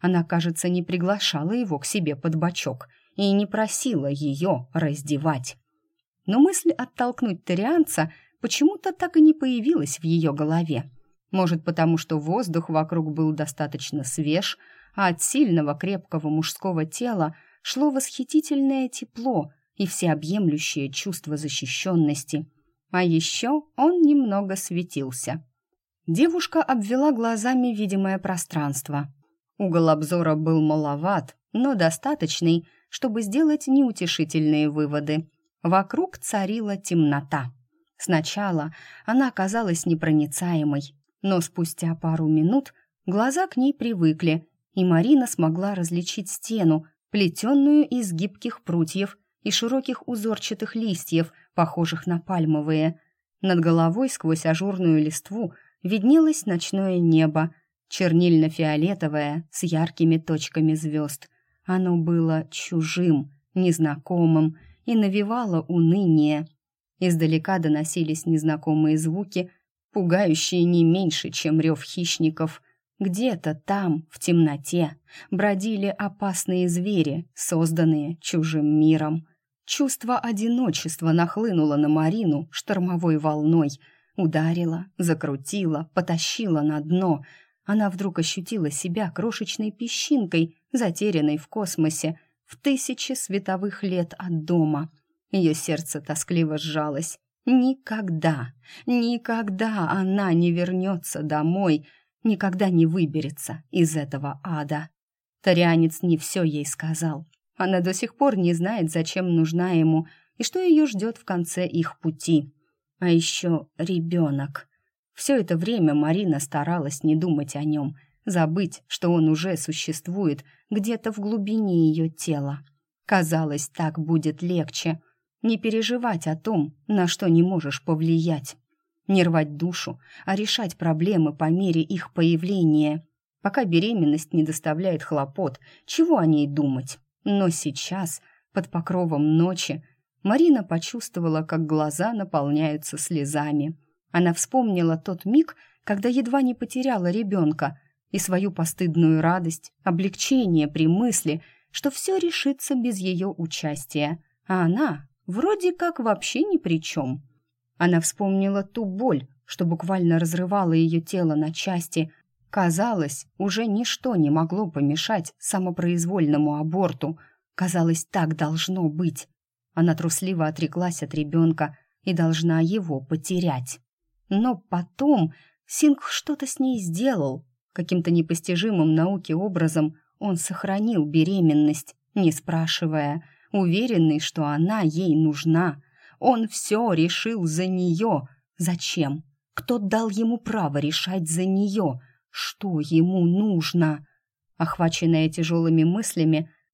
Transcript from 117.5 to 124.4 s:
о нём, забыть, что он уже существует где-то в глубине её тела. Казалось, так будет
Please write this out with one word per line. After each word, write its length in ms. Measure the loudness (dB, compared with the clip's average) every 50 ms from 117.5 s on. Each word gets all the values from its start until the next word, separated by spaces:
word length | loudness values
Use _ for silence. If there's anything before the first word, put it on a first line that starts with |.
| -6
о 80 | -4 -2
нём, 320 | -2 -2 -2 -4 -6 -8 -10 _ _ _ _ -8
забыть, 560 | -2 0 0 2 2 0 -2 -2 -4 -6 -12 _
что 240 | -12 -10 -4 0 2
он 180 | 2 4 4 4
уже 280 | 2 0 -2 -4 -4
существует 880 | -4 -6 -6 -6 -6 -6 -8 -8 -8 -8 -8 -6 -2 -2 -2 -2 -4 -10 _ _ _ _ -6
где-то 400 | -4 -4 -2 -4 -4 -4 -4 -6
в 80 | -6 -6
глубине 720 | -6 -4 -4 -4 -4 -2 -2 -2 0 2 2 4 4 4
её 180 | 4 2 -2 -4
тела. 500 | -4 -6 -6 -4 -4 -4 -4 -6 -8 -10 -14 _ _ _ _ _ _ _ -4
Казалось, 640 | 0 0 0 2 0 0 -2 -2 -2 -4 -6 -8
так 320 | -10 -6 -4 -4 -4 -4 -4
будет 420 | -2 0 0 0 0 -2 -4 -4